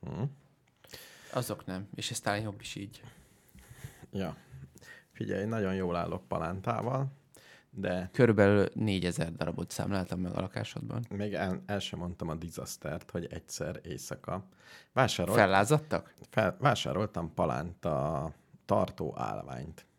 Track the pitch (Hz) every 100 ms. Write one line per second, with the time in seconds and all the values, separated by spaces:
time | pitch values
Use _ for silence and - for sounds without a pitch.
0 | - 73 135 139 _ _ _ _ - -
1 | - - - 127 117 104 - 92 98 -
2 | - 113 - 104 110 101 - - 101 -
3 | 113 - - - _ - - - - -
4 | - 101 90 78 - - - - - -
5 | _ - 107 95 104 113 98 95 92 87
6 | 85 90 - - 82 95 95 113 113 131
7 | 135 139 _ - - - _ - 95 90
8 | 90 - 120 104 98 101 98 - 110 95
9 | 90 85 82 82 85 82 87 - 95 98
10 | 90 90 90 - 92 - 107 - 110 113
11 | 120 101 104 95 95 92 - 101 92 82
12 | 87 87 85 80 85 78 71 - 76 80
13 | - 90 85 - - - 78 - 85 -
14 | - 69 - 90 - - - - - -
15 | 127 - 87 113 98 95 104 151 151 85
16 | - - - - 98 - 139 110 - 76
17 | 110 - 85 - 85 62 85 90 - 71
18 | 71 78 78 - _ - - 101 92 -
19 | 78 - 58 50 50 64 78 80 -